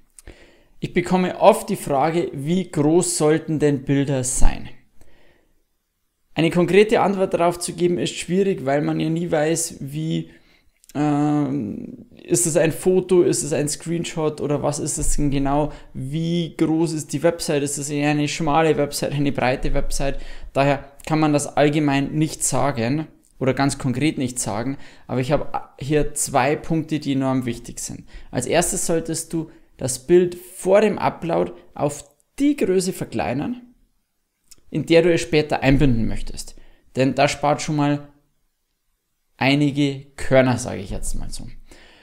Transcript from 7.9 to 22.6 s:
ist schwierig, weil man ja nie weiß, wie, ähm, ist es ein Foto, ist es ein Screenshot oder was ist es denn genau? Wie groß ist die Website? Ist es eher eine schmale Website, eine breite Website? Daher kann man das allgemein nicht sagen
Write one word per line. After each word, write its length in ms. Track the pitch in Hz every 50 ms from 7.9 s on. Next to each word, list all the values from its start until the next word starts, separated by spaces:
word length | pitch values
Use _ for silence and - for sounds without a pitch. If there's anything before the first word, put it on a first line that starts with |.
| 175 -
ist 180 | 131 - -
schwierig, 500 | - - - 175 190 202 196 185 143 131
weil 160 | 131 139 147
man 160 | 156 160 160 160
ja 80 | 156 156
nie 200 | 165 165 175 165
weiß, 460 | 160 151 151 160 165 160 - - - -
wie, 480 | - 139 143 151 156 160 165 165 160 - - - _ _ _ _ _ _ _ _ _ - -
ähm, 1120 | 139 147 151 147 143 147 151 147 147 147 131 139 147 113 101 - - - - - - - - - - -
ist 220 | - 170 - -
es 100 | 165 143
ein 160 | 165 156 156
Foto, 520 | - - - 185 185 185 185 - 190 180 160
ist 200 | 131 160 - 151
es 80 | 143
ein 160 | 160 - 147 147
Screenshot 720 | - - - 160 170 170 165 - - 165 156 151 151 -
oder 240 | - 143 147 - -
was 160 | 143 143 147
ist 180 | - 151 - 156
es 200 | 143 - - -
denn 140 | 147 143
genau? 420 | 131 143 139 139 139 147 151 147 - - - - -
Wie 600 | - 127 135 147 165 165 165 170 175 165 151 -
groß 380 | - 165 151 160 160 170 156 160
ist 180 | 156 147 -
die 120 | - 139 151
Website? 380 | 170 165 170 - - 156 143
Ist 160 | 139 139 - 147
es 120 | 139 143
eher 220 | 151 143 143 147
eine 180 | 151 147 147 143
schmale 480 | - - 170 151 143 160 165 160 147 139
Website, 340 | 143 139 - - 151 -
eine 220 | 135 147 143 139 135
breite 400 | - 117 127 135 139 - - -
Website? 440 | 143 135 - - - 139 139 139 - - - - - - - -
Daher 400 | 131 139 143 139 - - - - - -
kann 140 | - 160 156
man 140 | 156 151 147
das 240 | 143 - - - -
allgemein 560 | 147 151 147 160 151 143 139 139 139 139 147
nicht 280 | 151 156 156 - -
sagen 640 | - - 143 123